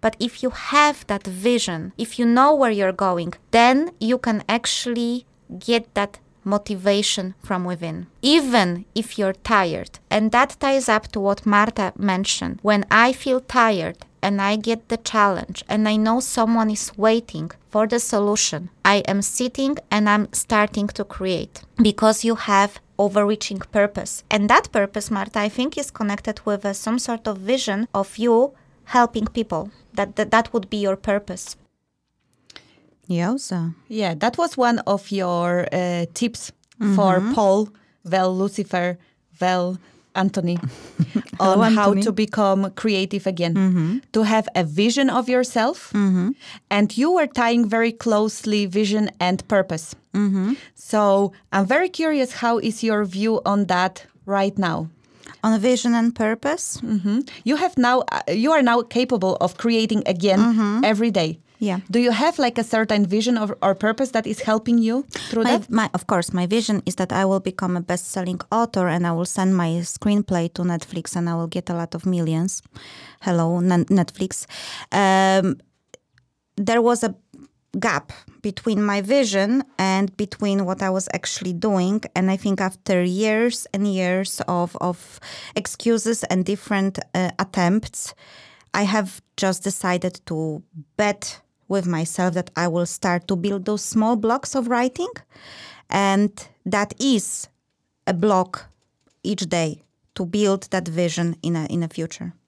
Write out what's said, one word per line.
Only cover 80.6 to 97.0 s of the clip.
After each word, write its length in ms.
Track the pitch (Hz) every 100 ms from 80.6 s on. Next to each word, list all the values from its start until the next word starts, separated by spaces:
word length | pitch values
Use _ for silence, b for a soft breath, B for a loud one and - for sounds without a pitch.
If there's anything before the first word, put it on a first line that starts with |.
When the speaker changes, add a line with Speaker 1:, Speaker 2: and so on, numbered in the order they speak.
| 185
Speaker 1:
what 160 | 190
I 80 | 190
was 180 | 190 190
actually 400 | 175 - - 185
doing. 480 | 170 214 196 180 214 -
And 160 | - 190
I 60 | 190
think 240 | 208 190
after 420 | 190 - - 185
years 640 | 180 185 214 214 240 233 -
and 140 | 196 202
years 540 | 185 180 185 190 - -
of, 300 | 175 175 -
of 380 | 180 175 - - B B B
excuses 680 | - 190 - 233 226 220 226
and 200 | - 185
different, 540 | 185 196 - 202 196 190 -
uh, 160 | 180 185 -
attempts, 760 | 196 - 175 208 - - - - B B B B B
I 80 | 190
have 400 | 202 214 190 - _ -
just 240 | 190 185
decided 560 | 196 190 190 180 180 180 -
to 360 | 160 160 151 - 160 147 -
bet 420 | 208 208 - - _ _ _
with 160 | 196
myself 480 | 180 165 165 - 185
that 140 | 170 180
I 140 | - 175
will 180 | 170 175
start 400 | - 196 175 -
to 80 |
build 300 | 190 196 202
those 180 | 185 208
small 300 | - 220 220
blocks 400 | 233 220 247 -
of 140 | 269 240
writing. 400 | 240 254 254 370 480 _ B B B B B B
And 400 | 196 196 196 208 - - _
that 300 | - 202 208 -